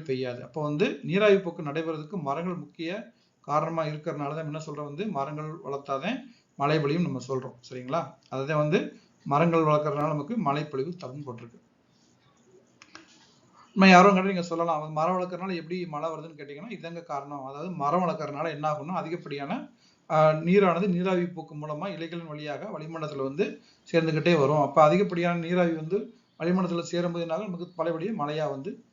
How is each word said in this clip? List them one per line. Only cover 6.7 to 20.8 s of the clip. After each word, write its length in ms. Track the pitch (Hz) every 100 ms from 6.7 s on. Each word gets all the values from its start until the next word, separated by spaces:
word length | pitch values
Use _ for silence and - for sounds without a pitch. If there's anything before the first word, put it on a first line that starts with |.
| 151
பொழியும் 280 | 139 160 160
நம்ம 140 | 131 120
சொல்றோம். 300 | 131 135 - -
சரிங்களா? 340 | 127 127 160 135 - _
அதுதான் 340 | 131 135 156
வந்து 160 | 151 196 - - _ _ -
மரங்கள் 420 | 143 170 165 156
வளர்க்கறதுனால 460 | 151 151 143 151 151
நமக்கு 220 | 143 240
மழை 260 | 147 147
பொழிவு 300 | 156 135 147 175
தரும்னு 240 | 131 143 135
போட்டிருக்கு. 320 | 113 117 - _ _ _ _ _ _ _ _ 370 - _ _ - - - _ _ _ _ _ -
நம்ம 200 | - 190
யாரும் 200 | 180 196
கேட்டா 140 | 190 190
நீங்க 140 | 180
சொல்லலாம், 520 | 170 165 170 151 156
"மரம் 260 | 156 165 185
வளர்க்கறதுனால 360 | 180 175 190 175
எப்படி 300 | 156 180 175
மழை 240 | 147 160
வருதுன்னு?" 280 | 156 160 147
கேட்டீங்கன்னா, 320 | 139 143 220
இதாங்க 340 | 196 165 170
காரணம். 420 | 165 143 139 143 131
அதாவது 260 | 139 175
மரம் 300 | 160 143 180
வளர்க்கறதுனால 480 | 175 143 143 143 165
என்ன 220 | 147 156
ஆகும்னா, 240 | 151 151 180
அதிகப்படியான, 720 | 156 170 156 143 143 240 - _ _ _ -
ஆ, 220 | 156 156
நீரானது 560 | 156 165 196 190 165